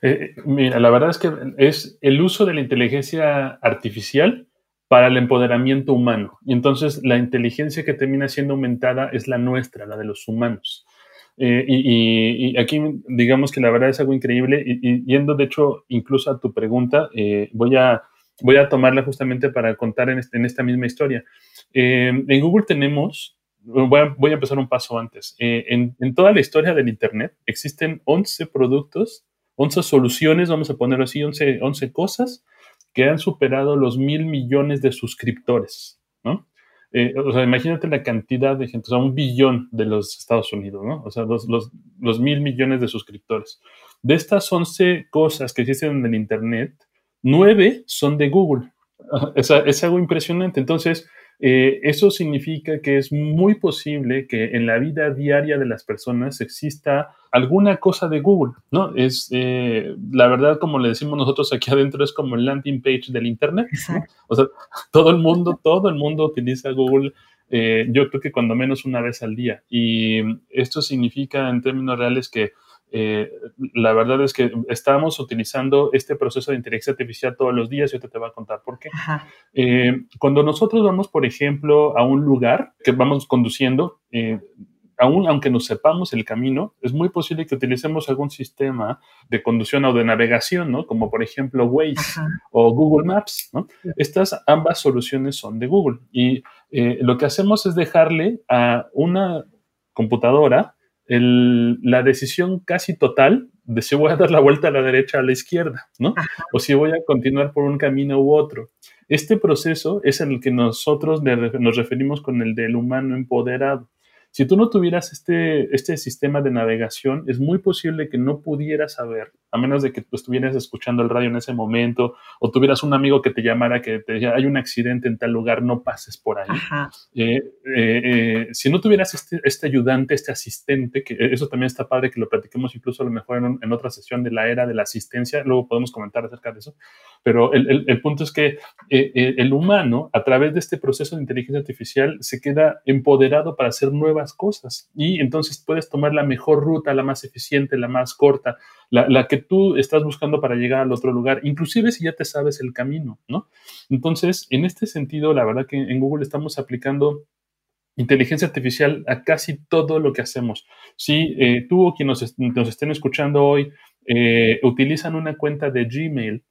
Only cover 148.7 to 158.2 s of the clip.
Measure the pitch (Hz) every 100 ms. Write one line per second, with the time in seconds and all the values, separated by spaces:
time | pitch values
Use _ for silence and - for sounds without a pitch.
148.7 | _ _ 120 135 131 127 135 - 190 196
149.7 | 139 135 156 151 139 147 147 135 123 123
150.7 | 135 131 123 131 123 123 135 147 143 165
151.7 | 233 233 233 165 156 143 147 147 143 127
152.7 | 123 127 151 143 110 _ 143 - _ -
153.7 | - - 131 160 160 175 180 - 131 175
154.7 | - 214 165 139 156 151 147 113 120 135
155.7 | 143 139 127 135 151 147 147 151 147 135
156.7 | 123 139 139 147 147 - _ _ _ _
157.7 | _ _ - 120 135